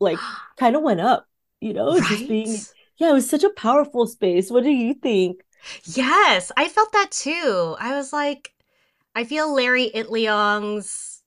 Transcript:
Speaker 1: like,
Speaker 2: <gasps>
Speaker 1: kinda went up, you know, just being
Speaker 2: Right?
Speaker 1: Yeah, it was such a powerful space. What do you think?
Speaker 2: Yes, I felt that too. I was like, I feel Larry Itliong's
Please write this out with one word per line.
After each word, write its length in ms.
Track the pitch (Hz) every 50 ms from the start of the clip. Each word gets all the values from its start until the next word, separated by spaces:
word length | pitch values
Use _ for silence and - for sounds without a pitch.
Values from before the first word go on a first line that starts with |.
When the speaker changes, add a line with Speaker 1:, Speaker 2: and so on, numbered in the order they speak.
Speaker 1:
like, 180 | 202 180 165 - - - - -
Speaker 2:
<gasps> 200 | - - _ -
Speaker 1:
kinda 220 | 262 233 240 311
went 200 | 302 285 202 165
up, 260 | 180 247 247 - - _ _ _ _ _ _ _
you 120 | - 220 208
know, 240 | - 220 269 330 359
just 280 | 214 170 214 202 247 285
being 220 | 220 220 220 220
Speaker 2:
Right? 220 | 226 208 - - _ _ _ _ _
Speaker 1:
Yeah, 140 | _ 320 330
it 40 | 285
was 160 | 269 - -
such 140 | 311 294 381
a 60 | 403
powerful 560 | 415 - - 220 262 294 294 285 - 240 233
space. 440 | 226 - - 208 185 175 180 190 -
What 140 | 240 247 247
do 60 | 294
you 240 | 294 247 226 233 277
think? 480 | - - 269 220 190 185 180 180 - _ _ _ _ - - - - -
Speaker 2:
Yes, 680 | 175 160 247 254 262 320 392 415 311 220 180 180 - -
I 120 | 254 302 339
felt 240 | - 427 440 427 -
that 200 | 415 392 392 -
too. 640 | - - 269 320 349 330 262 196 180 170 165 160 -
I 160 | 214 240 269
was 180 | 285 277 277 -
like, 400 | 294 294 285 285 285 - - - _ _ _ _ _ _ _ _ _ _ _ _
I 100 | 220 233
feel 300 | 226 294 311 311 311 285
Larry 360 | 262 247 247 247 254 254 220 -
Itliong's 1300 | 220 220 220 226 226 226 214 214 208 208 208 208 208 208 208 208 208 196 - - - - - - - _